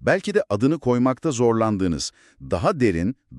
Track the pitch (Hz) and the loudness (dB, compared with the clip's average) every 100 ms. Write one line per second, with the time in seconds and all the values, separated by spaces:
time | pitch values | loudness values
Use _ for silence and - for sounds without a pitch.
0 | - 180 202 202 - 101 131 160 127 123 | -2 -2 0 -2 -2 0 0 0 0 2
1 | 131 127 165 120 120 113 110 104 92 76 | 0 0 -2 0 2 2 0 0 0 -2
2 | - - _ _ 67 87 139 180 120 82 | -6 -12 _ _ -6 -2 0 2 2 2
3 | 90 135 _ | -2 -4 _